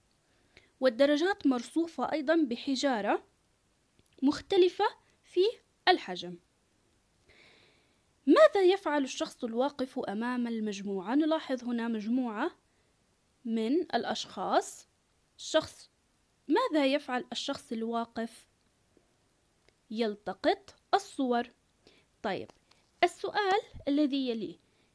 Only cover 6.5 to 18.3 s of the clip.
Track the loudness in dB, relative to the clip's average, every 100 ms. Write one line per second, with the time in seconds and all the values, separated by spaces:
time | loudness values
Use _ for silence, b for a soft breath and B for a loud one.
6.5 | _ _ _ _ _ _ _ _ b b
7.5 | b b b b b b _ 4 8 8
8.5 | 8 4 4 2 0 0 -4 -8 -6 -6
9.5 | -2 -2 -2 -6 -6 -6 -4 -4 -4 -4
10.5 | -4 -4 -6 -6 -6 -2 0 2 0 -2
11.5 | -6 -4 -4 -4 -4 -2 -2 -2 -4 -6
12.5 | -8 _ _ _ _ _ _ _ _ -6
13.5 | -2 0 0 0 -2 -2 -6 -8 -8 -2
14.5 | 0 -2 -8 -20 _ _ _ _ -20 -2
15.5 | -2 -2 -8 -20 _ _ _ _ _ -2
16.5 | 0 2 2 0 0 -4 -8 -6 -8 -8
17.5 | -8 -8 -8 -6 -4 -6 -8 -10